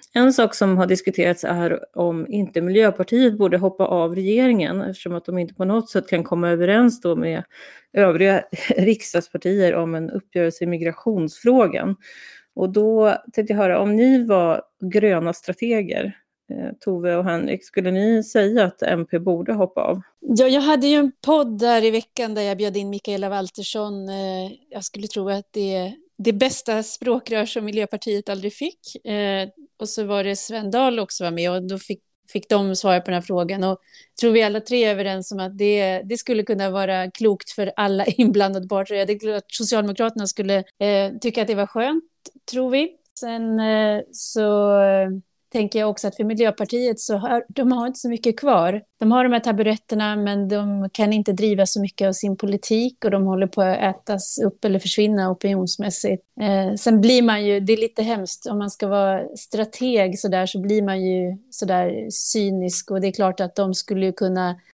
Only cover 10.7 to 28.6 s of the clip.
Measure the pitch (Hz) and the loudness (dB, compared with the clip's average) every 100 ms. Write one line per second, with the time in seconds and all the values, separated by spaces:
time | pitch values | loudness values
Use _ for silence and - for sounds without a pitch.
10.7 | 165 165 165 226 202 156 - 240 254 196 | -2 -4 -4 -2 0 -2 0 4 6 4
11.7 | - 185 190 - - - - _ - 185 | 2 -4 -6 -10 -20 -20 -20 _ -4 -2
12.7 | 208 220 220 214 - - - 214 208 185 | 2 2 4 4 2 -2 -4 -2 2 2
13.7 | 180 202 214 254 262 226 190 170 - - | 2 2 4 6 4 4 4 4 0 -4
14.7 | _ 185 208 208 170 165 - - 180 233 | _ -2 2 2 2 0 -4 -8 -4 -2
15.7 | 220 180 - 196 - _ _ - - - | -2 -2 -4 -6 -10 _ _ -14 -10 -10
16.7 | - 202 180 175 170 185 170 - 185 - | -8 -6 -2 -2 0 0 -2 -4 -6 -6
17.7 | 190 180 185 214 226 220 226 202 233 185 | -4 -2 0 2 2 2 2 2 2 0
18.7 | - - 170 165 170 180 170 180 208 185 | 0 -2 -2 -2 -2 0 -2 -2 0 0
19.7 | - - 185 - _ - 226 262 277 285 | 0 -2 -4 -8 _ 0 4 4 4 4
20.7 | 294 285 294 277 - 285 311 247 208 240 | 2 4 4 2 0 2 2 2 0 2
21.7 | 226 220 226 - - 220 214 202 196 208 | 4 2 0 -4 -6 -4 -2 -2 -2 -2
22.7 | 202 196 202 214 196 196 202 185 - 190 | -4 -6 -8 -6 -4 -4 -4 -6 -10 -8
23.7 | 214 208 196 190 196 190 185 190 - _ | -6 -6 -8 -8 -6 -6 -6 -8 -14 _
24.7 | 202 - 202 208 208 196 196 - 214 196 | -12 -12 -12 -10 -6 -4 -6 -6 -6 -4
25.7 | 185 185 311 _ - 226 202 262 - - | -4 -6 -10 _ -4 -2 0 0 -2 -4
26.7 | 220 220 - 247 247 247 220 208 233 214 | -4 -4 -6 -2 -2 -2 -4 -4 -6 -6
27.7 | 214 202 208 226 202 208 196 208 - | -4 -4 -6 -6 -6 -6 -8 -8 -8